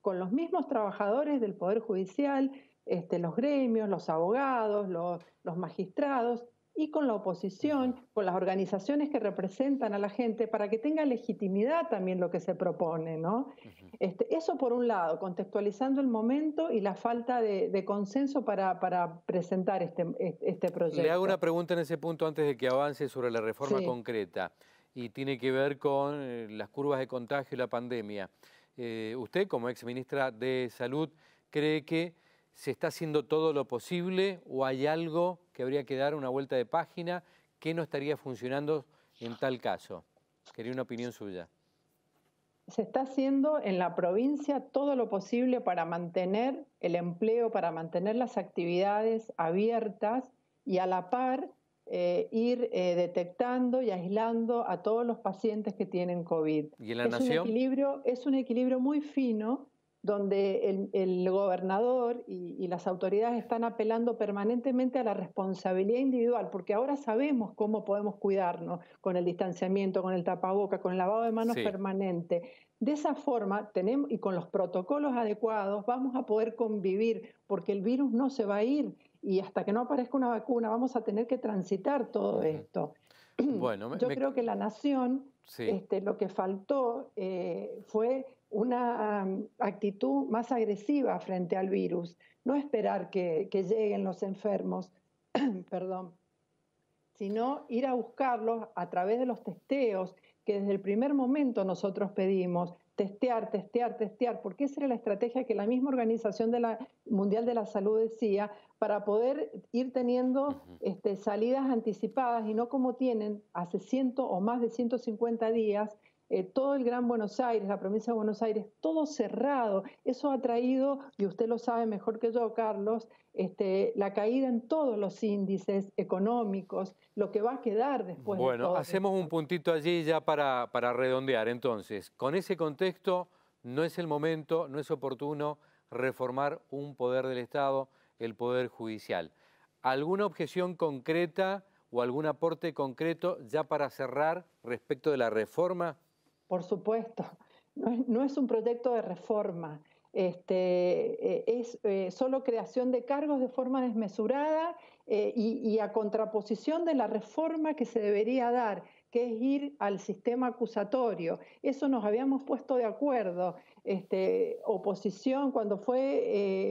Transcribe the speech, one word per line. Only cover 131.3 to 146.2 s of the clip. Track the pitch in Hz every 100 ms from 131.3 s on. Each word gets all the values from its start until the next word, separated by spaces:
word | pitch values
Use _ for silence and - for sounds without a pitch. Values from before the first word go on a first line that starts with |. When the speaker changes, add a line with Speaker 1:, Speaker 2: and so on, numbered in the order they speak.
| 120 110
Speaker 2:
Entonces, | 120 127 110 - 104 -
con | - 127
ese | 180 180 170
contexto, | 160 139 139 139 - 180 175 _ _ _
no | 120 131
es | 165 175
el | 165
momento, | 147 156 160 143 165 151
no | 139
es | 143
oportuno | 147 135 127 147 151 147 147 _ _ _
reformar | 120 127 120 127 131 143 - -
un | 139 143
poder | 131 123 131 131
del | 123
Estado, | 117 147 139 135 135 _ _ -
el | 117
Poder | 104 120 127 120
Judicial. | - 113 107 - 95 80 _ _ _ _ _
¿Alguna | 131 131 156 196 202
objeción | - 165 180 180
concreta | 170 160 139 120 160 175 175 190 196 - _ _
o | 123
algún | 123 131 156
aporte | 139 165 160 170
concreto | 147 135 120 160 160 180 - 120
ya | 151
para | 156 151 139
cerrar | - 131 131 156 175 - _
respecto | 117 120 - 139 156
de | 139
la | 113
reforma? | 110 104 - 180 180 170 143 _ _